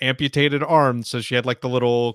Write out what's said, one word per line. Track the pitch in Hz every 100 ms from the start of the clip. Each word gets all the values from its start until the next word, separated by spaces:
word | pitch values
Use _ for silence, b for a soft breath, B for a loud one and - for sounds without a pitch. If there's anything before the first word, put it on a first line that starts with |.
amputated | 131 131 151 147 143 143
arm, | 151 160 139 120
so | 113 123
she | 110
had, | 123 120
like, | 123
the | 131
little | 123 123 120 120